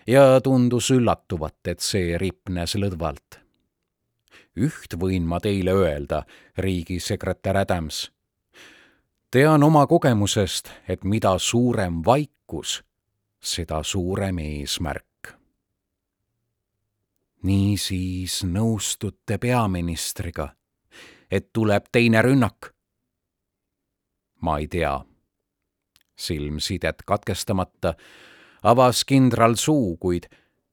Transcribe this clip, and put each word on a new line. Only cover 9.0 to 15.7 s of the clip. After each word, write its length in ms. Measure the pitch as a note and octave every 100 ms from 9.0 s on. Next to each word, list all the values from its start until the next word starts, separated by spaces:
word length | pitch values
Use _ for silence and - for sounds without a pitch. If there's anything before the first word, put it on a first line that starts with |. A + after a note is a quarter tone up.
| _ _ _
Tean 320 | B2+ D3+ D#3
oma 240 | D3 D#3 C#3
kogemusest, 840 | E3 C#3 A2 G2+ - F#2+ - - - -
et 160 | F#2
mida 340 | G2 G#2+ G#2 F#2
suurem 680 | - A#2 B2 A2 F#2 E2
vaikus, 800 | D#2+ C3+ D3 _ _ D#2 - - - _ _ _ _ _
seda 420 | - - E2 D#2
suurem 560 | D#2+ G2 F2+ G2 G2 F2+
eesmärk." 1000 | D2+ D2 C#2+ - D#2 C2+ - _ - - _ _ _